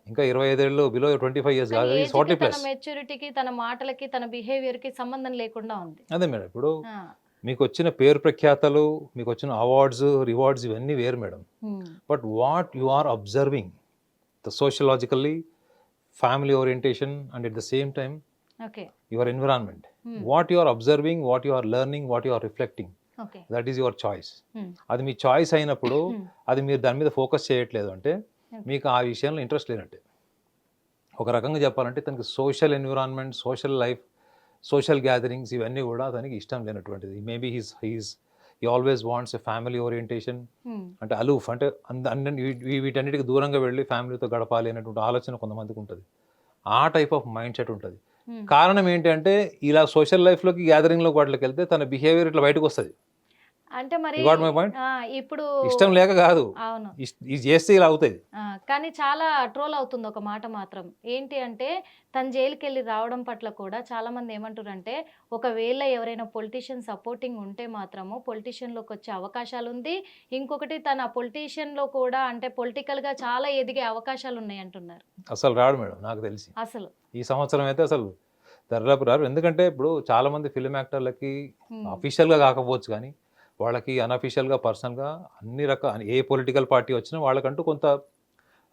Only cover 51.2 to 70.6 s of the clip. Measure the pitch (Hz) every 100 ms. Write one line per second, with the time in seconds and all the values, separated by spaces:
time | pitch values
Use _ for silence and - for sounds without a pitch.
51.2 | 143 139 131 135 175 156 139 135 151 165
52.2 | 165 151 143 151 151 143 - - _ _
53.2 | _ _ _ _ _ 247 262 339 320 302
54.2 | 143 160 160 151 196 262 262 262 233 269
55.2 | 262 302 294 277 262 247 196 180 190 185
56.2 | 175 165 113 - 226 226 208 131 127 -
57.2 | 127 139 131 160 165 196 165 156 143 95
58.2 | _ 208 208 196 - 277 320 294 277 302
59.2 | 320 294 247 269 302 294 262 254 220 214
60.2 | 208 214 226 214 190 196 180 - 226 254
61.2 | 269 277 247 220 269 370 - _ _ 262
62.2 | 262 262 262 294 294 262 233 220 233 247
63.2 | 247 226 220 214 190 220 247 233 233 247
64.2 | 233 214 220 214 208 190 190 269 330 _
65.2 | _ 233 247 226 226 269 277 240 226 233
66.2 | 226 226 220 247 247 254 226 202 233 240
67.2 | 247 226 196 196 240 220 190 202 190 240
68.2 | 254 220 226 240 240 226 220 208 226 190
69.2 | 190 247 240 247 240 247 302 370 381 _
70.2 | _ 262 269 294